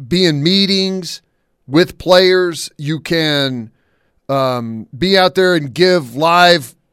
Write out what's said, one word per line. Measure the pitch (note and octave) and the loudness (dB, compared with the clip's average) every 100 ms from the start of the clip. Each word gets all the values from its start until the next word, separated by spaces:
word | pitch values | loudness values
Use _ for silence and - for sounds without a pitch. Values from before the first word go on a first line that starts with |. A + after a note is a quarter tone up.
| A#2+ | -4
be | F3+ F3 | 0 0
in | D3 | 0
meetings | D#3 G3 G3 G3 F#3+ F#3+ E3+ - _ _ _ _ - | 0 2 0 0 -2 -6 -10 -14 _ _ _ _ -2
with | D3 F3+ - | 0 0 -2
players, | E3+ F3+ F#3 F#3 F3+ D3+ - - | 2 4 4 2 0 -4 -12 -10
you | D3 D#3+ | -8 -6
can, | - E3 D#3 C#3+ C3+ B2+ G#2+ _ _ _ _ _ - | -4 -2 0 0 -2 -6 -12 _ _ _ _ _ -6
um, | C#3 C3 B2 A#2 A2+ - B2 | -2 -2 -4 -6 -10 -12 -6
be | F#3 F#3+ | 0 2
out | F#3 F#3 | 2 2
there | F#3 F3 | 2 0
and | C#3+ | -2
give | D3+ F#3 F3+ B2 B2 | 0 2 2 -2 -2
live, | E3 F3 F3 E3+ B2+ - _ | 2 4 6 4 0 -18 _